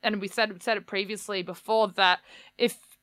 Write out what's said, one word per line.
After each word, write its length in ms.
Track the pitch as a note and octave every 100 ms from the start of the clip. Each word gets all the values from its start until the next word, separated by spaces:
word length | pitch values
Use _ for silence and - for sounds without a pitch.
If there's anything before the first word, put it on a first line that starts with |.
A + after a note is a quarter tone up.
and 180 | G#3+ G#3
we 60 | G3
said, 340 | G#3 G#3+ F#3
said 160 | - G#3+
it 80 | -
previously 560 | G3 G3 G#3 - G3+
before, 460 | F3+ F3 - A3 G#3+
that 300 | F#3 F#3 F3+ _ - - _
if 200 | A#3+ - _ -